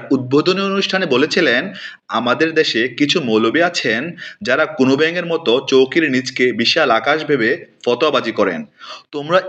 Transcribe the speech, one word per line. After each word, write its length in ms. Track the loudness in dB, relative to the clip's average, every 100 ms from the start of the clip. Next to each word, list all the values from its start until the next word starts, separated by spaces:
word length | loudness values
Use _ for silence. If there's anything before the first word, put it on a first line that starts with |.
| 0
উদ্বোধনী 500 | -2 2 0 2 0
অনুষ্ঠানে 460 | -2 -2 -2 -2 0
বলেছিলেন, 680 | 2 2 2 2 2 -2 -8 -16 -18 -6
"আমাদের 460 | -2 0 0 0
দেশে 340 | 2 0 0 -2
কিছু 320 | 0 0 0
মৌলবী 400 | 2 2 2 2
আছেন 560 | 0 0 -2 -2 -4 -10 -16 -8
যারা 240 | -2 0 0
কুনুব্যাঙের 600 | 2 2 4 2 -2 -4
মতো 400 | -2 0 0 2
চৌকির 420 | 2 4 2 0
নিচকে 420 | 0 -2 -2 0
বিশাল 380 | 0 0 2 2
আকাশ 340 | 2 2 -2
ভেবে 420 | 0 0 0 -2 -8 _
ফতোয়াবাজি 480 | -2 0 2 0 -2
করেন। 320 | -2 -2 -2 -8 _ -18 -18 -12
তোমরা 300 | -10 -2 0